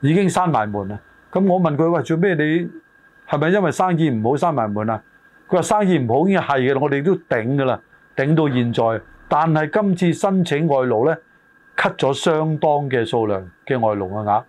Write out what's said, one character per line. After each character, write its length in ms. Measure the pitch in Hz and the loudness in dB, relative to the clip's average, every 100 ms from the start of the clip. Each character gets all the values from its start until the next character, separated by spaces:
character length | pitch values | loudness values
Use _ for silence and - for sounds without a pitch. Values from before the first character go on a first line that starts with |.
已 120 | 143 | 2
經 140 | 165 196 | 2 2
閂 180 | 170 180 | 0 0
埋 180 | 135 107 | 0 -2
門 200 | 104 98 | -4 -6
啦。 100 | 104 - _ _ | -10 -14 _ _
咁 140 | 180 190 | 0 2
我 140 | 180 | 2
問 160 | 175 143 | 2 2
佢： 120 | 165 | 2
「喂， 120 | 170 | 0
做 140 | 139 160 | 0 0
咩 180 | 196 | 0
你 340 | 170 151 160 170 - _ _ _ _ - | 2 0 0 -4 -12 _ _ _ _ -6
係 100 | 147 | -2
咪 100 | 156 | 2
因 120 | 196 | 2
為 80 | 180 | 0
生 260 | - 185 170 | 0 0 2
意 120 | 160 | 0
唔 120 | 117 | 0
好 60 | 110 | 0
閂 220 | 143 175 | 0 0
埋 180 | 143 110 | 0 -2
門 200 | 104 107 | -2 -4
啊？」 120 | 110 - _ _ _ _ | -4 -8 _ _ _ _
佢 80 | 185 | -2
話： 60 | |
「生 260 | 160 214 202 | 2 0 2
意 100 | 170 | 0
唔 100 | 123 | 2
好 200 | 123 175 | 0 2
已 40 | |
經 80 | 190 | 0
係 180 | - 139 | 0 0
嘅 160 | 127 | 0
啦， 60 | 135 | 0
我 80 | - | 0
哋 120 | 139 | 0
都 120 | 147 | 0
頂 420 | 175 - 127 110 139 | -2 -2 -4 -2 -2
㗎 80 | |
啦， 160 | 131 110 _ _ _ - | 0 -2 _ _ _ -4
頂 180 | 139 | 0
到 140 | 160 156 | 2 2
現 240 | 123 120 | 0 -2
在。 320 | 113 113 110 - - - | 0 0 -2 -8 -20 -4
但 260 | 151 165 | 0 2
係 160 | 156 151 | 0 0
今 260 | 180 208 180 | 0 0 0
次 160 | 180 165 | 0 0
申 260 | 202 190 | 0 0
請 220 | 175 143 165 | 0 0 0
外 120 | 139 | 0
勞 280 | 127 110 135 | 2 2 0
呢， 80 | 160 _ _ _ _ _ - | 0 _ _ _ _ _ -4
cut 180 | - 185 | -4 0
咗 160 | 135 | -2
相 440 | 139 190 156 156 151 | 0 0 0 0 0
當 320 | 160 147 143 | 0 0 -2
嘅 160 | 127 113 | -2 -2
數 200 | 123 110 | -2 0
量 140 | 98 92 _ | -2 -6 _
嘅 140 | - 135 | -6 -2
外 160 | 113 | 0
勞 140 | 104 95 | -2 -4
嘅 160 | 104 | -6
額。」 200 | 104 104 | 0 -2